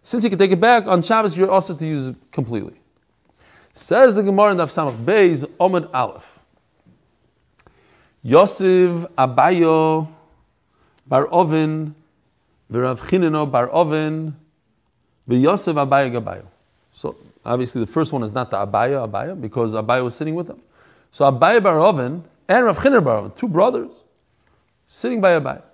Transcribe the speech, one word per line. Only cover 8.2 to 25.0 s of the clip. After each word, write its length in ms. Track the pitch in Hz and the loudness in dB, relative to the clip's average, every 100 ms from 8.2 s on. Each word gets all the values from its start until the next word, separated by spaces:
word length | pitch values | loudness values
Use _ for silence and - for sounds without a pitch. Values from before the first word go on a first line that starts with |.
Yosef 840 | 117 143 196 - 190 185 180 170 170 - | 2 4 4 2 2 4 2 0 -6 -2
Abayo 880 | 131 127 151 180 165 160 160 160 156 - _ _ _ _ _ _ _ _ _ | 0 2 2 4 2 4 2 0 -4 -14 _ _ _ _ _ _ _ _ _
Bar 220 | 135 147 | -2 2
Ovin, 680 | 170 170 156 156 156 151 147 _ _ _ _ _ _ _ | 0 2 0 -2 -4 -8 -12 _ _ _ _ _ _ _
V'Rav 300 | 117 127 120 | -4 -4 -4
Chineno 500 | - 190 165 151 147 | -2 0 0 0 -2
Bar 160 | 127 123 | -2 0
Ovin, 680 | 156 165 156 156 156 160 143 _ _ _ _ _ _ _ _ - | 0 0 -2 -4 -6 -10 -14 _ _ _ _ _ _ _ _ -2
V'Yosef 460 | 123 143 196 180 | 2 2 0 -2
Abayo 360 | 151 139 139 135 | -2 0 0 0
Gabayo. 360 | 120 101 92 95 _ _ _ _ | -4 -8 -14 -18 _ _ _ _
So, 240 | _ - - _ _ - | _ -12 -12 _ _ -6
obviously, 360 | 123 123 131 | -4 -4 -6
the 100 | 107 | -4
first 220 | 160 160 | -4 -4
one 100 | 143 | -4
is 80 | 110 | -6
not 180 | 113 120 | -6 -6
the 160 | 98 101 | -6 -4
Abayo, 400 | 101 120 139 113 | -2 -2 -2 -4
Abayo, 340 | 101 139 190 | -8 -8 -10
because 340 | 113 123 113 | -8 -4 -2
Abayo 320 | 110 107 127 123 | -2 -2 -2 -2
was 100 | - | -6
sitting 200 | 156 165 | -8 -8
with 120 | 170 | -10
them. 140 | - _ _ _ _ _ | -16 _ _ _ _ _
So 180 | - 139 | 2 2
Abayo 320 | 131 165 233 | 4 4 4
Bar 140 | 196 160 | 4 4
Ovin 480 | 185 156 127 170 - _ - | 2 2 -4 -8 -14 _ 0
and 180 | 220 240 | 2 2
Rav 120 | 160 | 2
Chineno 260 | 262 254 | 2 4
Bar 200 | 143 110 | 2 -2
Ovin, 120 | 101 - | -4 -8
two 140 | 247 | -4
brothers, 560 | 165 220 175 - - _ _ _ _ _ _ _ _ _ | 2 0 0 -10 -16 _ _ _ _ _ _ _ _ _
sitting 320 | - | -8